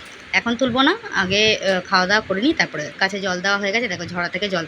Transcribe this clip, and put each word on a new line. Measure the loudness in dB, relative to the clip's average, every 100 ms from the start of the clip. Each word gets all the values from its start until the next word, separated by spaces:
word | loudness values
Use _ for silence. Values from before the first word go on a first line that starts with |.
| -20 -18 -2
এখন | -2 0 0
তুলবো | 0 4
না, | 4 2 -2
আগে, | -2 0 4 4
আহ, | 2 2 0
খাওয়া | 2 2 4
দাওয়া | 2 2
করে | 0
নিই, | 0
তারপরে। | 2 0 -2 -8 -2
গাছে | -2 0
জল | -2 0
দেওয়া | 0 0
হয়ে | 0 0
গেছে, | -2
দেখো | -4 -6
ঝরা | -4 -4
থেকে | -2 -2
জল | -2